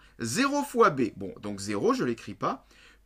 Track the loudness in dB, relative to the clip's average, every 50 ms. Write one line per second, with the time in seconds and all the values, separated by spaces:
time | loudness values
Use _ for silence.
0 | -20 -20 _ -8 -6 -2 2 2 2 2 2 0 0 0 4 4 4 6 6 2
1 | -2 -2 -2 -8 -12 -12 -12 -10 -8 -8 -8 -6 -6 -4 -2 0 2 2 2 2
2 | 0 -2 -4 -6 -8 -16 -10 -6 -4 -4 -4 -6 _ _ _ -20 -20 -20 -20 _
3 | _